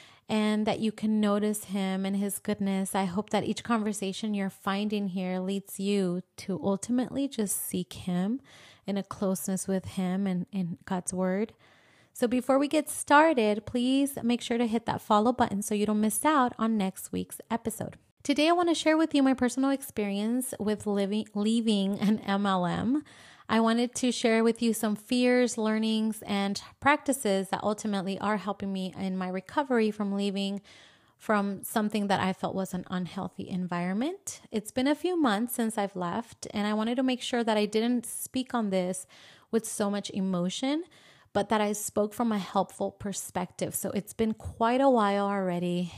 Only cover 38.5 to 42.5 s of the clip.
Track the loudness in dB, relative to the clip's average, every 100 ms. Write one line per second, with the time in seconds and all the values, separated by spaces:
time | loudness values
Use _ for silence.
38.5 | -2 0 0 0 -4 -10 -20 -20 -20 _
39.5 | -4 -2 -2 -2 -2 -4 -4 0 0 0
40.5 | -2 -2 -2 -4 -14 -20 -20 _ -2 2
41.5 | 2 2 -2 -4 -2 -2 0 0 0 0